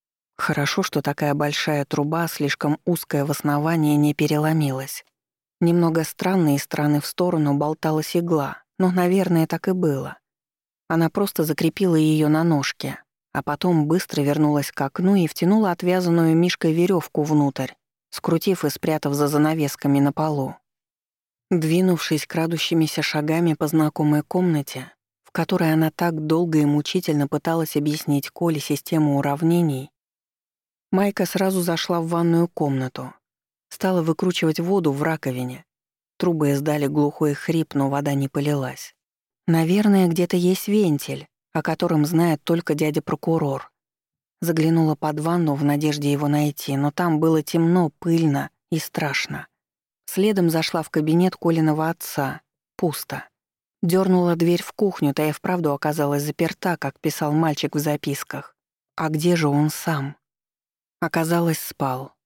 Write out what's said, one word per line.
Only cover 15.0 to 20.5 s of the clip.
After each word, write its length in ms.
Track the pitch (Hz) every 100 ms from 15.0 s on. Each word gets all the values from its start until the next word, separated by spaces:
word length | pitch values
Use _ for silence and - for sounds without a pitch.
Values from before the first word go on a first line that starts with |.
| 180 202
и 120 | 165
втянула 440 | - 170 214 208
отвязанную 640 | 170 180 185 180 170 165 160
Мишкой 380 | 175 - 165
веревку 500 | 160 180 185 - -
внутрь, 480 | 147 151 143 131 131 - _ _ _
скрутив 540 | - - 165 - 185
и 60 | 147
спрятав 440 | - - 156 143
за 140 | 143 147
занавесками 720 | 147 156 160 143 - 143 139
на 120 | 143
полу. 420 | 139 156 147 131